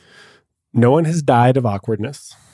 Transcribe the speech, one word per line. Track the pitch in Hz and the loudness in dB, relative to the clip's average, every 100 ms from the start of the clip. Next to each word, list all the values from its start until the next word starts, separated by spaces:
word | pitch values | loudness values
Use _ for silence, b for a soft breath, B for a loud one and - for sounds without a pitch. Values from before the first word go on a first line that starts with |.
| b b b b b _ _ | b b b b b _ _
No | 123 120 | 0 2
one | 156 160 | 2 0
has | 170 | -2
died | 143 120 123 131 | 0 2 2 2
of | 117 | -2
awkwardness, | 98 - 104 113 - - - b | -6 -6 -8 -8 -12 -20 -20 b